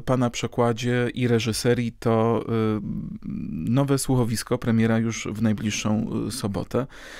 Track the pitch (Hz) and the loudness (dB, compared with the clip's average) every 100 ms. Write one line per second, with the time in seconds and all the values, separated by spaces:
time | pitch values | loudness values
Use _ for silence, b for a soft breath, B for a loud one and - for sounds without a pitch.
0 | - 127 120 - 113 - 120 113 120 123 | 2 2 0 -2 -4 0 0 0 0 0
1 | 120 - 120 117 117 104 123 120 117 - | 0 0 2 2 2 0 2 2 0 -2
2 | 120 113 113 113 - 113 110 107 101 110 | 2 4 4 2 0 0 0 0 -4 -6
3 | - - - - - 78 80 123 143 139 | -6 -8 -8 -6 -6 -4 0 2 4 2
4 | - 127 117 110 - 127 120 113 113 113 | 2 2 2 -2 -2 -2 2 2 4 2
5 | 113 110 - 104 110 101 104 104 110 107 | 0 -4 -6 0 0 2 -2 -2 0 0
6 | - 110 113 - 107 98 - 120 131 B | 0 -2 -4 -4 -4 -4 -2 -2 -2 B
7 | B B | B B